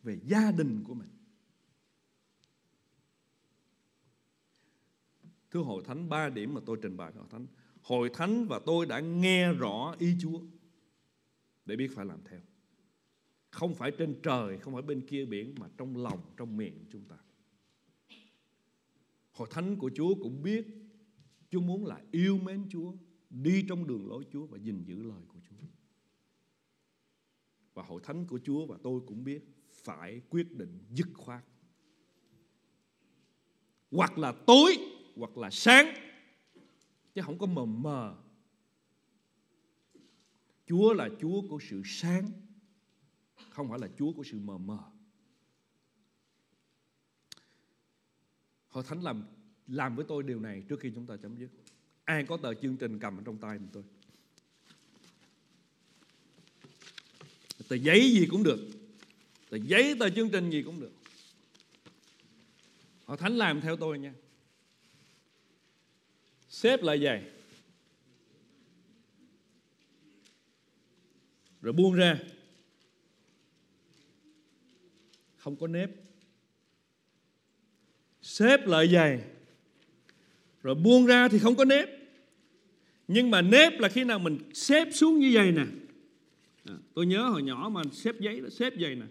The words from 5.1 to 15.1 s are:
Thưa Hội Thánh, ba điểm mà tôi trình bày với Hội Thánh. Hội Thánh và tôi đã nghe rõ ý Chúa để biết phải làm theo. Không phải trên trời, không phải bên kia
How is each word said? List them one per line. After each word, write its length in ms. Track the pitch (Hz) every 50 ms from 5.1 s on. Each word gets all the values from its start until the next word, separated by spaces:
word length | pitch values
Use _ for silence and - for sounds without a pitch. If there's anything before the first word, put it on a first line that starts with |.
| _ _ _ 175 - _ _ _
Thưa 80 | - 175
Hội 240 | 160 127 101 92 -
Thánh, 240 | - 127 156 175 165
ba 200 | 143 156 156 143
điểm 240 | 131 107 104 127 147
mà 80 | 113 104
tôi 120 | 110 113 110
trình 160 | 110 98 92
bày 140 | - 87 80
với 80 | - 104
Hội 100 | - -
Thánh. 160 | - 113 127 131 _ _ _ _ _ _
Hội 280 | _ - 123 123 120 120 120
Thánh 340 | - 165 190 220 240 233
và 120 | 208 127 104 -
tôi 200 | 156 165 170 165
đã 140 | 147 120 127
nghe 540 | 156 170 170 175 180 185 185 180 180 175 165
rõ 420 | 131 127 107 101 110 127 160 165 -
ý 160 | 170 175 175 175
Chúa 180 | 175 160 165 165 - - - - _ _ _ _ _ _ _ _ _ _ _ _ _ _ _ _ _ _ _ _ _
để 100 | - 104
biết 120 | 117 135 131 131
phải 100 | - 98
làm 140 | 98 82 - - -
theo. 100 | 90 87 - _ _ _ _ _ _ _ _ _ _ _ _ _ _ _ _ _ _ _ _ _
Không 240 | - - 165 175 170
phải 160 | - 123 139
trên 280 | 147 - 170 156 135 - -
trời, 340 | 156 135 123 110 101 95
không 160 | 95 - 143 131
phải 80 | 123
bên 200 | 143 147 143 131
kia 240 | 127 135